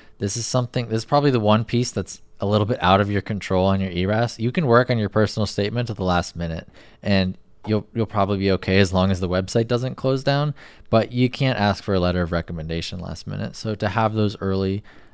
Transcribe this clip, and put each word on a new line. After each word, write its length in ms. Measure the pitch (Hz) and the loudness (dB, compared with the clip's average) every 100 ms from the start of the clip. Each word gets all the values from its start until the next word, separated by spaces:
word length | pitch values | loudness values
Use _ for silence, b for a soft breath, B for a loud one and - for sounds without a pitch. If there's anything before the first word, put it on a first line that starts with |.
| b - | b -6
This 200 | 98 117 | -6 -4
is 80 | 110 | -2
something, 420 | 127 120 131 117 | -2 -2 -4 -4
this 120 | 110 | -4
is 60 | - | 0
probably 260 | 143 143 | 2 4
the 100 | 127 | 2
one 240 | 104 107 117 | 4 4 4
piece 260 | 120 123 | 0 0
that's 300 | - 92 - - - | -4 -6 -10 -20 -6
a 60 | 101 | 0
little 200 | 104 104 | 2 2
bit 160 | 123 | 2
out 200 | 90 98 | 4 4
of 100 | 101 | 4
your 100 | 101 | 0
control 440 | - 104 - 95 95 | -2 -8 -2 2 2
on 160 | 98 | 2
your 100 | 95 | -2
eras. 480 | 87 95 107 120 - | -2 0 0 -2 -2
You 100 | 113 | -4
can 160 | 151 147 | -2 4
work 240 | 117 123 | 4 4
on 80 | 120 | 0
your 120 | 104 | 0
personal 360 | 110 104 - 104 | 2 0 0 -2
statement 440 | - 104 117 117 | -2 -2 -2 -4
at 80 | 104 | -2
the 80 | 92 | 0
last 320 | 87 - - | 0 0 -6
minute, 320 | 85 82 - b b b | -6 -6 -10 b b b
and 340 | - 98 92 - - - 107 | 0 2 0 -4 -16 -14 -2
you'll, 180 | 107 - | -2 -2
you'll 120 | 113 107 | -4 -2
probably 320 | 107 98 101 | 0 0 2
be 140 | 98 | 2
okay 280 | 92 - 95 | 0 2 4
as 140 | 95 | 4
long 180 | 92 95 | 4 2
as 80 | 90 | 2
the 80 | 90 | 0
website 400 | 90 95 120 113 | -2 0 -2 0
doesn't 280 | 123 127 - | -2 -4 -4
close 280 | 131 135 | -2 0
down, 300 | 143 143 147 143 b b - | 0 0 -2 -6 b b 0
but 220 | 113 104 | 2 2
you 180 | 123 127 | 0 0
can't 300 | - 135 110 | 2 -2 2
ask 240 | 104 98 | 0 0
for 100 | - | 0
a 60 | 95 | 0
letter 220 | 90 90 | 2 0
of 100 | 85 | 0
recommendation 680 | 85 - 85 80 82 80 95 | -2 -4 -8 -6 -6 -6 -10
last 280 | 87 85 - | -10 -12 -10
minute. 300 | 98 107 - | -8 -10 -8
So 180 | 113 104 | -8 -4
to 140 | 107 | -2
have 240 | 104 110 | 0 0
those 240 | 110 104 - | 2 0 0
early, 440 | 95 95 95 98 b b b | -2 0 0 -2 b b b